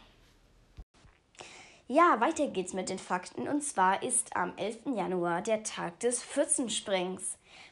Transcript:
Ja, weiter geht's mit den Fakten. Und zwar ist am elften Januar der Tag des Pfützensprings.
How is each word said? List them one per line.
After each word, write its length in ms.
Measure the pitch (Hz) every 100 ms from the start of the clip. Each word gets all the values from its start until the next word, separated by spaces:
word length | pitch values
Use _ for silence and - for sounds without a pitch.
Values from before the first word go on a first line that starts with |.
| - _ _ _ _ _ _ - - _ - _ _ - - - - - -
Ja, 320 | 277 349 240
weiter 280 | 277 320 254
geht's 240 | 190 180
mit 160 | 190 180
den 100 | 190
Fakten. 500 | - 185 - - 240
Und 140 | 294
zwar 400 | - 196 185 196
ist 320 | - - -
am 220 | - 180 -
elften 400 | 202 - 285 214
Januar 460 | 180 185 175 170
der 200 | 220 214
Tag 380 | 214 - 170 -
des 220 | 240 247
Pfützensprings. 1120 | - 277 311 - 233 - - 185 180 190 - - _ - -